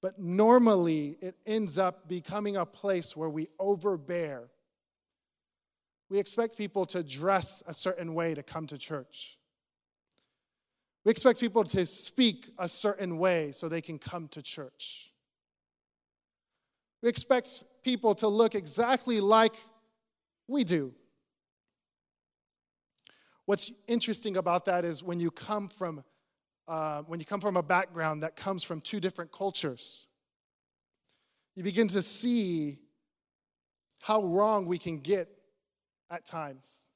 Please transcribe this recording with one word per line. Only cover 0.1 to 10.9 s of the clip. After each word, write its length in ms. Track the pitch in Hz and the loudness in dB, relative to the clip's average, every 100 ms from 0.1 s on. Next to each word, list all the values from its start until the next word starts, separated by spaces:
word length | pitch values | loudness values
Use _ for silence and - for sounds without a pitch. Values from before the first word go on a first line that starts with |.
| - | -8
normally, 960 | 175 185 214 247 233 202 170 156 147 156 | -4 4 10 10 10 6 6 2 -2 -6
it 140 | 185 185 - | -12 -12 -4
ends 340 | 214 208 151 | -2 0 2
up 280 | 190 180 156 | 0 0 -8
becoming 480 | 180 - 196 208 196 | -8 -6 -6 -4 -2
a 80 | |
place 520 | 170 - 202 185 160 - | -4 -4 -2 -2 -2 -6
where 120 | 160 | -6
we 200 | 156 156 _ | -6 -8 _
overbear. 880 | 190 202 180 180 139 175 160 135 120 _ _ _ _ _ _ _ _ _ _ _ _ _ _ _ _ | -2 0 0 -2 -4 -4 -4 -8 -16 _ _ _ _ _ _ _ _ _ _ _ _ _ _ _ _
We 120 | 196 | -2
expect 360 | 190 - 233 - | 0 0 -2 -2
people 300 | 208 202 180 | -6 -2 -2
to 160 | 185 | -4
dress 640 | 156 135 170 190 160 - - | -6 -4 0 2 0 -6 -6
a 80 | |
certain 400 | 160 185 175 170 | -4 -2 -2 -6
way 180 | 160 165 | -4 -4
to 80 | 151 | -4
come 240 | 139 165 156 | -8 -10 -10
to 100 | 143 | -12
church. 580 | - 156 127 - - - _ _ _ _ _ _ _ _ _ _ _ _ _ _ _ | -8 -10 -10 -16 -16 -18 _ _ _ _ _ _ _ _ _ _ _ _ _ _ _